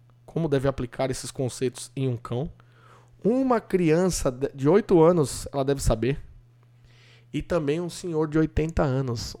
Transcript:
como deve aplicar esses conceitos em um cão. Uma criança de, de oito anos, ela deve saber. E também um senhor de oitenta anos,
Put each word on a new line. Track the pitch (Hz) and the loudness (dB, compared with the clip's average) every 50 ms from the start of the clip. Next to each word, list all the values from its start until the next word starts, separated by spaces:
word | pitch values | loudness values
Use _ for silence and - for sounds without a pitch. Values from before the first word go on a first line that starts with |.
| _ _ - _ _ | _ _ -20 _ _
como | - - 160 165 156 | -10 -6 -4 -2 0
deve | 139 135 127 139 | 0 0 0 0
aplicar | 131 - 127 117 - - 135 135 | -2 -2 -6 -8 -4 -4 -2 -2
esses | 123 - - - | -2 -6 -8 -10
conceitos | - - 131 120 - - 131 123 - - - - - | -6 -6 -6 -6 -4 -4 -4 -4 -4 -6 -16 -12 -8
em | 143 131 131 | -4 -4 -4
um | 120 | -4
cão. | 113 - - 117 123 156 170 - - - _ _ _ - - - - _ _ _ _ - | -6 -6 -6 -6 -6 -6 -8 -10 -16 -20 _ _ _ -20 -20 -20 -20 _ _ _ _ 0
Uma | 190 240 262 269 262 247 220 | 0 2 2 2 2 2 0
criança | - - - 185 180 156 156 170 185 180 170 - - 143 | 0 0 0 2 4 4 4 4 2 2 0 0 -2 -4
de, | 123 123 139 - | -4 -2 -6 -6
de | - 135 131 147 | -4 0 2 4
oito | 180 214 226 - 202 165 | 4 4 4 4 6 8
anos, | 156 170 180 170 139 - - - - - | 8 8 6 4 2 0 -2 -10 -10 -6
ela | - 143 135 | -2 -2 0
deve | 135 143 139 | 0 0 0
saber. | - - 117 110 110 127 143 - - - - - _ _ _ _ _ _ _ _ _ - - - - - - - _ _ | 2 0 2 2 0 -2 -2 -4 -8 -16 -20 -20 _ _ _ _ _ _ _ _ _ -20 -20 -20 -20 -20 -20 -20 _ _
E | - 147 | -8 -8
também | - - 180 170 147 139 147 170 | -6 -2 -2 -2 0 0 -2 -2
um | 180 170 | -4 -6
senhor | - - - 180 160 156 160 151 | -10 -10 -8 -4 -2 -2 -2 0
de | 147 160 | 2 2
oitenta | 160 156 - - 156 160 160 - | 0 2 0 -2 -2 -2 0 0
anos, | 170 139 127 135 135 127 117 104 101 - - - | 0 0 0 0 -2 -2 -4 -6 -6 -10 -10 -6